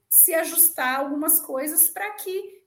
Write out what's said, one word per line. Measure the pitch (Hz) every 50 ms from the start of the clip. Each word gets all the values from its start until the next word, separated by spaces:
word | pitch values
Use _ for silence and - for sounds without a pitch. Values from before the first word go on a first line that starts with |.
| _ -
se | - - - - 339
ajustar | 330 330 302 330 - - - - - 262 254 262 269
algumas | 285 285 285 294 302 320 311 -
coisas | - - 277 262 277 302 311 - - -
pra | - - 403 415 415
que | 415 - 381 370 392 403 - - - _